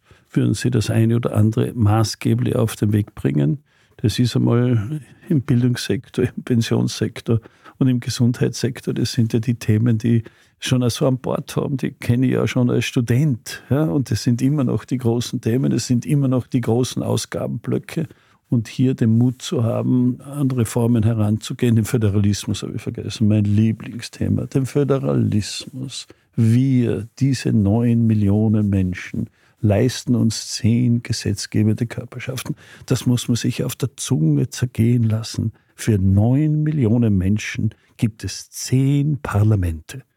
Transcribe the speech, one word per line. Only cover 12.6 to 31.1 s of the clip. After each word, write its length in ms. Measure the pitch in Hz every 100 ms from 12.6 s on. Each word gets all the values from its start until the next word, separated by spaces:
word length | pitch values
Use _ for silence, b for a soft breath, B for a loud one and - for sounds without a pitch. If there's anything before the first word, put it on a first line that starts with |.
| 123
als 160 | 123 117
Student, 800 | - 117 123 156 120 - - -
ja, 140 | 131
und 280 | 156 160 123
das 120 | 117
sind 180 | - 117
immer 220 | 131 151
noch 220 | 123 117 -
die 120 | 123
großen 440 | 120 117 117 -
Themen, 300 | 113 123 139
das 160 | 131 -
sind 180 | 123 -
immer 240 | 147 135
noch 180 | 127 -
die 140 | 131
großen 420 | 117 117 127 -
Ausgabenblöcke. 1040 | - 113 - - 139 131 - 123 - - 160 b b b _
Und 140 | 127 110
hier 280 | - 131 131
den 220 | 117 113
Mut 240 | 123 127
zu 220 | - 151
haben, 560 | 113 113 120 127 123 123
an 320 | 143 143 135
Reformen 520 | 127 110 - 117 120
heranzugehen, 720 | 107 110 104 107 - 131 123 113
den 80 | 107
Föderalismus 800 | 127 107 101 101 101 - 101
habe 120 | - -
ich 60 |
vergessen, 480 | - - 98 - 107
mein 160 | 107 104
Lieblingsthema, 1000 | 101 113 110 - - - - 95 104 127
den 200 | 143 131
Föderalismus. 1400 | 147 139 135 139 135 110 104 101 - - 131 131 - - B B -
Wir, 720 | 113 120 135 127 113 - 110 -
diese 340 | 135 127 -
neun 540 | 120 98 110 120 117 113
Millionen 640 | 107 101 101 110 107 104
Menschen, 600 | 98 92 90 - - - b b b
leisten 540 | 107 101 127 - - 120
uns 360 | 113 - -
zehn 500 | - 107 117 123 117
gesetzgebende 840 | -